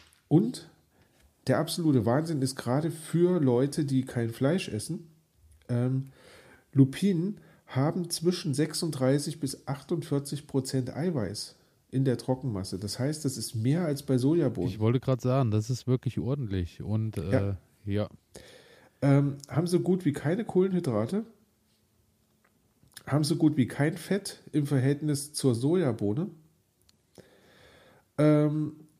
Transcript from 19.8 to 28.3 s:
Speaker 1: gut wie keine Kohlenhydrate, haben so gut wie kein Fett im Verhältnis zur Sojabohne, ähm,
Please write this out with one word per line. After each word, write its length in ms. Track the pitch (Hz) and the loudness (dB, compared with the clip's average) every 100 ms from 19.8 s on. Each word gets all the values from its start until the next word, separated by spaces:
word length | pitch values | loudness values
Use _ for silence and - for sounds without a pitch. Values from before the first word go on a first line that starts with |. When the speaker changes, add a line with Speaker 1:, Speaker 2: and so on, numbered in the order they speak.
Speaker 1:
gut 240 | 165 185 | 2 0
wie 80 | 156 | 0
keine 320 | 139 143 196 | -2 -2 -2
Kohlenhydrate, 800 | 214 185 190 180 165 107 117 196 220 - _ _ _ _ _ _ _ _ _ _ _ _ _ _ _ - - | 0 2 2 2 0 0 0 -2 -6 -14 _ _ _ _ _ _ _ _ _ _ _ _ _ _ _ -16 -2
haben 180 | 143 | 0
so 120 | 156 165 | 0 2
gut 200 | 156 147 | 2 2
wie 100 | 113 | 0
kein 300 | - 147 185 | 2 -2 -2
Fett 440 | - 196 - - - | -2 -4 -4 -16 -6
im 140 | 156 139 | -2 0
Verhältnis 680 | 139 135 143 151 139 - | 2 2 0 0 -2 -4
zur 200 | - 135 | 0 2
Sojabohne, 720 | 117 139 185 147 113 104 117 190 - _ _ _ _ _ _ _ - - _ _ - - - - _ _ - | 2 2 2 0 0 -2 -2 -4 -8 _ _ _ _ _ _ _ -20 -20 _ _ -20 -20 -20 -20 _ _ 2
ähm, 540 | 151 | 4